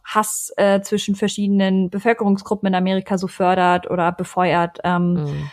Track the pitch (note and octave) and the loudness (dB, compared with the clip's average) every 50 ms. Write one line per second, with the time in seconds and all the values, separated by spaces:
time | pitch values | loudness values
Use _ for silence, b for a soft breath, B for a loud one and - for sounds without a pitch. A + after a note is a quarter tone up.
0 | - - - G#3+ G#3+ - - - - - - - G3+ G3 G3 G3 G3 - G#3+ G#3 | -14 -2 0 0 0 0 -4 -8 -10 -6 -2 0 2 2 2 2 0 -2 -4 -2
1 | - - G3 G3 G#3 G3+ - G#3 G3+ G3 G3+ G3 F#3+ F#3+ F#3+ F#3+ F#3 F3+ G3+ G#3 | -2 -2 -2 -2 -2 -2 -2 -2 0 0 2 2 2 2 2 2 0 0 -2 -2
2 | - A#3 A#3 - G#3+ G3+ G3 G3 - - G#3+ G#3 - G3 F#3 F3+ F#3 F#3+ F#3+ F#3+ | 0 0 0 2 2 0 0 0 0 -4 -4 -2 0 0 0 2 2 0 0 -2
3 | F#3+ - G3+ F3+ F#3 F3+ - - F#3 F3+ F#3 F#3 F3+ F3+ F3+ F3+ - - F3+ F3+ | -2 -2 -2 -2 -2 -4 -2 0 2 2 4 4 4 4 2 2 0 -2 -2 0
4 | E3 E3+ F3 - F3+ - - F3+ F3+ F3 D#3 E3+ E3+ E3+ - - - F3 F3+ F3 | 0 0 -2 -2 -6 -4 -2 0 2 2 2 2 0 -2 -4 -4 -2 -2 0 2
5 | F3 F3 F3 E3+ D3+ C#3+ D3 D3 D3 C#3+ | 2 2 0 0 -2 -4 -6 -6 -8 -10